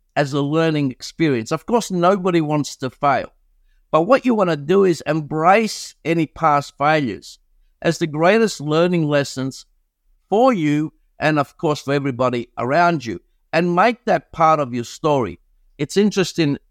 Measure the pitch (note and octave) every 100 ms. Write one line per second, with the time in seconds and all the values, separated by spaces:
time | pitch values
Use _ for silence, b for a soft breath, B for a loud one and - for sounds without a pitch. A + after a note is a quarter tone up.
0 | _ - D3 C#3+ C#3+ D#3 E3 D3+ C#3 A#2+
1 | - - D#3+ B2 A2 D#3 - A#3 - F#3
2 | F3 G3+ F#3 E3+ D3+ D3+ C#3 - C3 -
3 | C#3+ B2+ E2 _ _ _ _ _ _ D#3
4 | F3 C4 B3+ G#3+ F3+ D#3 C#3 F#3+ F#3+ D#3+
5 | - D#3 C#3+ D#3 E3 G#3 A3 - - -
6 | D3 E3+ D#3 - D#3+ C#3+ - - C#3+ D#3
7 | C3 F2+ - - _ _ _ _ E3 D#3+
8 | E3 D3 E3+ A3 A3 - D3 D#3 F3+ F3
9 | D3+ D3 B2+ - C3 - - _ _ _
10 | _ _ _ G#3 C4 G#3+ D3+ D3 D#3 -
11 | _ _ D3 D3+ C#3 _ E3 D3 - C#3+
12 | C#3 A#2+ B2+ B2 A#2 - A#2+ D#3 F3 E3
13 | A#2 F2 - _ _ D#3+ F3 F3 A3 A#3
14 | - E3 - - D#3+ D#3 C3 A#2+ A#2+ -
15 | D#3 C#3+ G#2+ - _ _ _ - C#3+ F#3+
16 | G#3 F#3+ F3 - D3+ C#3 -